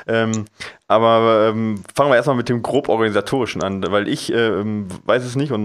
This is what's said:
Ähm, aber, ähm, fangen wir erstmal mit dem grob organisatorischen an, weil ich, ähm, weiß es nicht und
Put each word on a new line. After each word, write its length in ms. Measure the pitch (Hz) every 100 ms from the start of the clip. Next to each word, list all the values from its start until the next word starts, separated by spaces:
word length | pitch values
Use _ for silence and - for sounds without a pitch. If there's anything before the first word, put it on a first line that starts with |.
| -
Ähm, 400 | 113 113 110 104 - - - -
aber, 600 | 107 113 113 113 110 110
ähm, 320 | 110 113 101 92 -
fangen 140 | 143
wir 60 | 123
erstmal 200 | 135 127
mit 140 | 117
dem 140 | 120
grob 260 | 113 120 107
organisatorischen 720 | 113 110 101 101 139 113 120
an, 200 | 98 98 95
weil 160 | 101 101
ich, 260 | 147 -
ähm, 540 | 117 117 95 104 104 95 90 -
weiß 180 | 120
es 120 | 123 127
nicht 160 | 139
und 120 | 110